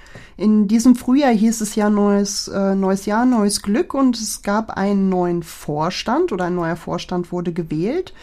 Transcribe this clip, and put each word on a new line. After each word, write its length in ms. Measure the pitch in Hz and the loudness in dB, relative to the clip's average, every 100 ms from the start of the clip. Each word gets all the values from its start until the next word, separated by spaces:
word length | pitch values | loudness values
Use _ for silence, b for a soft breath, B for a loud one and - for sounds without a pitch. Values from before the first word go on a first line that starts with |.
| B B B B | B B B B
In 300 | 208 214 196 | 2 4 4
diesem 280 | 226 254 | 4 6
Frühjahr 360 | 247 - 269 269 | 4 4 4 4
hieß 300 | 214 226 220 | 4 2 0
es 120 | 214 | -4
ja 140 | 220 208 | 0 2
neues, 580 | 208 202 202 196 - - | 4 4 2 0 -4 -4
äh, 280 | 196 196 | -2 0
neues 320 | 196 190 196 208 | 0 0 0 0
Jahr, 180 | 214 | 0
neues 380 | 254 240 202 208 | 2 2 2 0
Glück 320 | 202 233 370 | -2 -2 0
und 200 | 269 262 | 0 0
es 280 | 233 214 - | 0 -6 -8
gab 260 | 208 208 220 - | -2 -2 -2 -4
einen 320 | 202 196 190 | 0 2 2
neuen 320 | 180 175 175 | 0 0 -2
Vorstand 920 | 165 - - 147 165 - - 277 359 | -6 -12 -6 -4 -4 -4 -2 0 0
oder 140 | 185 | -2
ein 100 | 175 | -2
neuer 200 | 180 165 | -2 -4
Vorstand 560 | 170 - 175 - 180 175 | -4 -6 -8 -4 -6 -4
wurde 200 | 180 175 | -6 -4
gewählt. 640 | 170 160 156 190 339 359 B | -6 -6 -4 -2 -4 -6 B